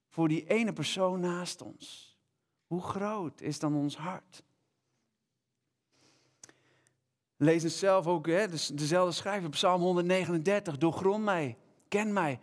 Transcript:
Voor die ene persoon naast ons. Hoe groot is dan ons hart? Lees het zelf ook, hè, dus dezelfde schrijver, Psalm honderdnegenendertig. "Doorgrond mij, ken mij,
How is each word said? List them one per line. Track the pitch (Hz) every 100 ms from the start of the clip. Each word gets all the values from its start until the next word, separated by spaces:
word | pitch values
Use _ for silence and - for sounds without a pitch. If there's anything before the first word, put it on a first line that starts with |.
| _
Voor | - 160
die | 160 -
ene | 214 220
persoon | 160 139 190 185 185
naast | 175 175 175 -
ons. | 110 - - - - _ _ _ _ _ -
Hoe | 175
groot | 175 190 202 214 160 -
is | - 147
dan | 151 147
ons | 147 143
hart? | 165 190 _ - _ _ _ _ _ _ _ _ _ _ _ _ _ _ _ _ _ _ _ _ - _ _ _ _ _ _ _ _ -
Lees | 147 165
het | 165
zelf | - 196 190 165
ook, | 175 156
hè, | 175 214
dus | 160 -
dezelfde | 147 151 180 180
schrijver, | 160 196 202 165
Psalm | 139 190 180
honderdnegenendertig. | 180 180 175 185 175 170 160 202 190 139
"Doorgrond | 165 - 190 214
mij, | 208 175 135 110 _ _ -
ken | 202 214
mij, | 202 156 123